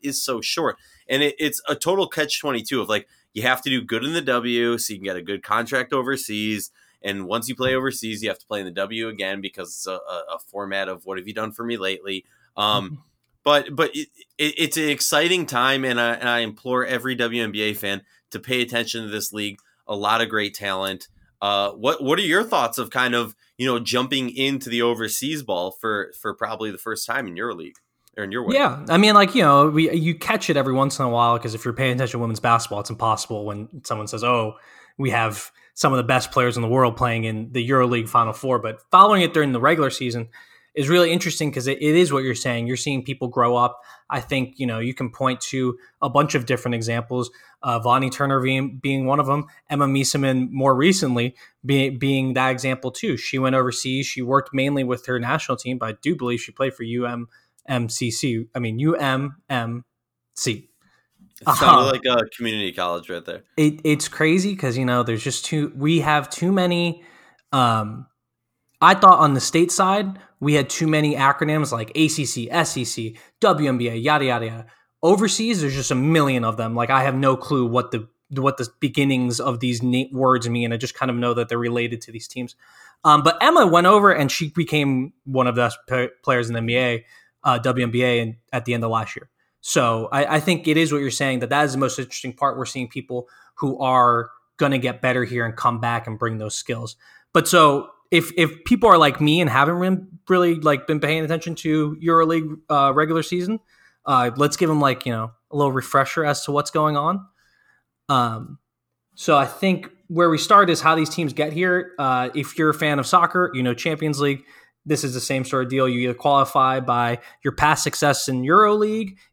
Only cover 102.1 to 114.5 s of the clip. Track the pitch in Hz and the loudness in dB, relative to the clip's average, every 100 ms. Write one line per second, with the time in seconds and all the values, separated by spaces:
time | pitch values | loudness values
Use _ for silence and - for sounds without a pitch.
102.1 | 165 160 165 156 156 - 143 139 139 156 | 4 4 2 -2 -10 0 2 4 4 2
103.1 | 165 151 180 180 220 _ _ _ _ - | 0 -2 -4 -2 -4 _ _ _ _ 0
104.1 | 131 123 131 143 - 170 151 139 123 127 | 2 2 2 0 2 2 2 2 0 -4
105.1 | 113 113 - _ 147 143 131 - 139 135 | -4 -6 -12 _ 0 0 0 0 0 0
106.1 | 165 147 143 - 143 - 160 151 147 156 | 0 -2 -2 -2 -2 0 0 0 0 0
107.1 | 190 - _ _ _ _ _ _ _ - | -2 -6 _ _ _ _ _ _ _ -2
108.1 | 131 120 113 - 139 _ _ _ _ _ | 0 0 -4 -12 -18 _ _ _ _ _
109.1 | - - 143 135 - 190 180 - _ - | -8 2 4 4 0 0 0 -4 _ -6
110.1 | 165 175 156 - 202 180 160 160 160 156 | 2 4 4 6 6 6 4 2 2 0
111.1 | - 151 123 151 156 185 180 180 - 131 | -2 -4 -2 -4 -2 0 0 -2 -4 0
112.1 | 127 127 151 131 - 156 147 156 143 127 | 0 -2 -6 -8 0 0 2 0 0 2
113.1 | 180 170 180 180 131 127 120 165 151 156 | 4 4 0 -2 0 -2 -2 -4 -4 -4
114.1 | 139 143 135 - | 0 -2 -2 -8